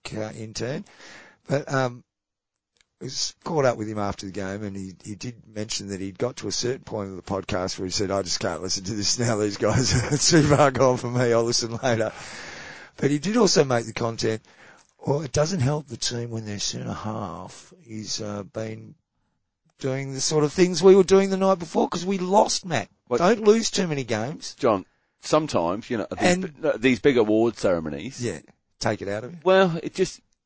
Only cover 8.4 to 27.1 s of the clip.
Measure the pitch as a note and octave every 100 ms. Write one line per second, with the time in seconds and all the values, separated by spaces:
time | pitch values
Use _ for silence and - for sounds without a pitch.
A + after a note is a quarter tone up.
8.4 | G#2 D#2+ F#2 G2+ F#2 G#2+ G2 B2 A#2+ G#2+
9.4 | G#2 G2 G#2+ A#2+ A#2+ B2+ - C#3+ - D#3+
10.4 | C#3+ C#3+ C#3+ C3 C3 B2 A#2+ B2 B2 A#2
11.4 | A#2 A#2 A2+ A2+ C3+ A2+ A2 - - -
12.4 | - - - - - - C#3 D3 F3 A#3
13.4 | F#3+ E3+ C3+ A#2+ A2 - A#2 A2+ A2+ A2
14.4 | - - - - _ _ - C#3+ D3 D3+
15.4 | D#3 F#3+ B2+ D3+ C#3 A#2 - A#2+ A#2+ A2+
16.4 | G#2+ G2+ - A#2+ A2+ G2+ G#2+ A2 F#2+ E2+
17.4 | F#2+ - - F#2 A#2 A2 G2+ - G#2 G#2
18.4 | F#2+ A2 A2 A2 A2 - _ _ _ _
19.4 | _ _ _ _ C3+ C3+ C#3 C3+ - D#3
20.4 | D3 F#3 F3+ E3 F#3+ G3 F3+ G3 G3 F#3+
21.4 | F#3+ F#3 E3 - - E3+ F3+ F#3+ F3+ G3+
22.4 | - - F#3+ C3 F#2 _ - A#2+ F3+ A3+
23.4 | G#3+ A3+ A3 - F3 C#3+ A#2+ G#2+ A#2+ -
24.4 | - - B2 G2 - _ _ _ - D#3
25.4 | D#3 G2+ E2+ G#2 - A#2 - - F3+ F#3
26.4 | F3+ C#3+ D3+ A2+ B2+ A#2+ D3